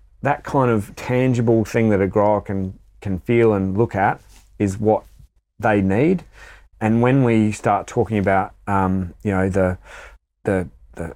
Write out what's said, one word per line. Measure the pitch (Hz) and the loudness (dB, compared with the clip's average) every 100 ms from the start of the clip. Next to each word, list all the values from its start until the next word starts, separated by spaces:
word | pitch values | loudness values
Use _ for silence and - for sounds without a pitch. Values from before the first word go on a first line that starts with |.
| _ _ | _ _
that | 131 143 | -4 -4
kind | - 139 127 | -2 0 2
of | 110 101 - | 0 -4 -10
tangible | - 123 131 120 117 113 | -4 0 0 0 2 2
thing | 107 120 113 | 0 0 2
that | 101 | 2
a | 95 | 2
grower | 101 104 104 | 2 2 0
can, | - 98 95 - - _ | -2 -6 -6 -10 -20 _
can | - 92 | -8 -6
feel | - 117 113 | 0 2 4
and | 104 95 95 | 2 0 0
look | 113 98 | -2 0
at | 104 - - - _ - | 0 -2 -10 -20 _ -4
is | 104 98 | -2 0
what | 107 107 - - - _ _ - | 0 0 -2 -18 -20 _ _ -4
they | 117 104 | 0 2
need. | 95 98 151 185 - - - - - _ | 2 2 0 0 -6 -20 -20 -20 -20 _
And | 110 113 | 0 2
when | 123 135 | 2 4
we | 127 113 107 | 2 2 0
start | 104 120 104 87 | 0 0 -2 -2
talking | - 104 110 | -4 -2 0
about, | 98 95 101 - - | 2 0 -2 -8 -4
um, | 98 95 95 87 - | -2 0 -2 -6 -6
you | 107 | -4
know, | 95 95 | 0 0
the, | 95 92 92 - - - - _ _ | 0 0 -2 -10 -20 -20 -20 _ _
the, | - 95 90 - - | -4 -4 -4 -12 -20
the | - 85 | -14 -14